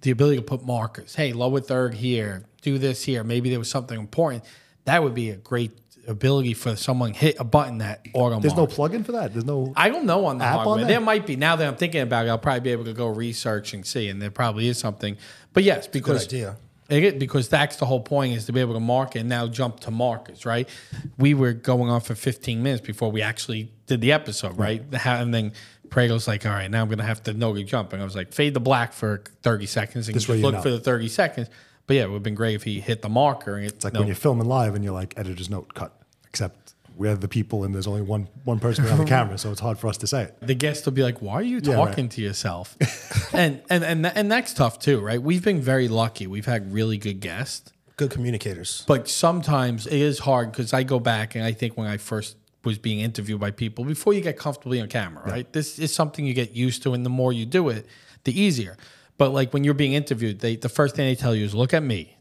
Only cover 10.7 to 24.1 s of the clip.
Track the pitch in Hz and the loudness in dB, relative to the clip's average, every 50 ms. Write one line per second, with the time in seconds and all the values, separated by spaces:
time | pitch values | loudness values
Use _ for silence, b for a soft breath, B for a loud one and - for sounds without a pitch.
10.7 | 107 110 - 170 214 240 226 220 214 214 208 170 135 127 147 165 165 160 156 143 | 2 2 4 4 4 4 4 2 2 2 0 -2 -2 2 2 2 4 4 2 -2
11.7 | 123 - 175 165 165 151 127 113 123 117 117 117 113 113 - 147 131 123 123 127 | 0 -2 -2 0 0 -2 0 2 2 2 2 2 0 0 2 0 0 2 0 0
12.7 | 120 117 113 113 110 117 120 113 107 110 117 120 110 - - 120 107 104 104 - | -2 -2 -4 -6 -4 -2 -2 -2 -2 -2 -4 -4 -6 -4 -2 -2 -2 -2 -4 -6
13.7 | - 98 95 - - 127 107 101 95 101 104 101 101 - 123 113 104 107 117 123 | -10 -10 -10 -6 -4 -2 -2 -2 -4 -6 -6 -6 -2 -2 0 0 0 0 0 0
14.7 | 120 - - 107 104 - - 104 101 B B B B B B B _ 185 196 196 | 0 -2 -4 -6 -6 -4 -6 -6 -6 B B B B B B B _ 4 6 6
15.7 | 156 - - - - 135 - - 143 127 - - 131 127 110 95 101 - - - | 4 2 -2 -4 -6 -2 0 0 0 0 -2 -4 -6 -6 -6 -8 -10 -12 -18 -20
16.7 | _ _ _ - 147 151 175 202 147 135 135 123 - 139 117 - 165 143 147 143 | _ _ _ 2 4 4 4 4 2 2 -2 0 0 0 2 4 4 4 4 2
17.7 | - - 147 123 131 120 113 - 143 139 135 127 120 113 104 113 117 131 127 117 | 0 -2 0 0 0 0 0 0 0 0 2 0 -2 -4 -4 0 0 2 2 2
18.7 | 113 113 113 120 123 131 131 131 - 117 113 120 123 120 117 117 117 135 131 120 | 0 0 0 2 2 2 0 0 -4 -4 -2 -2 0 0 -2 -2 -2 -2 -4 -4
19.7 | 117 - - 113 113 113 123 123 113 117 - - - - - 120 117 120 131 B | -4 -8 -8 -6 -2 0 0 0 0 -4 -8 -16 -20 -8 -4 -2 0 0 -2 B
20.7 | B B B B B B B B - - 131 143 147 135 131 120 117 113 - 131 | B B B B B B B B 2 4 6 6 8 6 4 4 2 0 0 2
21.7 | 127 123 123 120 120 117 - - 113 - - 135 120 - - 127 117 113 123 139 | 2 4 4 2 2 0 0 -4 -8 -2 -2 -4 -4 -2 -4 -4 -2 0 0 0
22.7 | 131 110 - - 104 - 120 110 107 107 107 107 110 - - - 113 110 110 113 | 0 -2 -4 -8 -4 -2 -2 0 0 0 -2 -2 -4 -6 -6 -6 -6 -6 -8 -10
23.7 | - _ _ - 135 117 117 131 | -14 _ _ -2 0 2 4 4